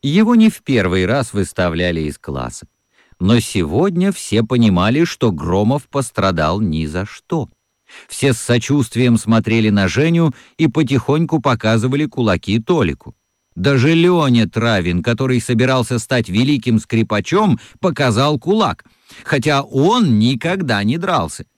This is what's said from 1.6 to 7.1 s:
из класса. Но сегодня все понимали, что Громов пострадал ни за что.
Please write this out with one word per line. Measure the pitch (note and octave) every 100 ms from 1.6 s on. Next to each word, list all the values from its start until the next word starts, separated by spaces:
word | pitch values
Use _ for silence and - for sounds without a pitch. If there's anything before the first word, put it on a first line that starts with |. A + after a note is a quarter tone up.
| F2+ E2 F2 E2
из | D2+ C#2
класса. | - C2+ B1 - - _ _ _ _ _
Но | F#2 A#2
сегодня | - G2+ D#2+ F2 F#3+ F3 G3
все | F#3+ - -
понимали, | A3 B2+ A2+ F2 G2+ C3+
что | E3+ - A#2
Громов | E2 D#2+ F#2 G#2+ C#3+ -
пострадал | C#3 C3 - G2 E2 D#2 G2
ни | G#2 D#2 D#2
за | F2
что. | G2+